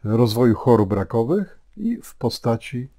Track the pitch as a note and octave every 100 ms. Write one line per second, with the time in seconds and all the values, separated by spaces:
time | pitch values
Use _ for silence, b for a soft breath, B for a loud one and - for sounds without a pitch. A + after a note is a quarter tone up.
0 | G#2+ A2+ A#2+ A2 B2 G#2+ - A2+ G2+ G2
1 | F#2+ A#2 A#2 F#3+ F#3 - _ - A3+ A#3
2 | - - A#2+ - B2 A#2 - B2 B2+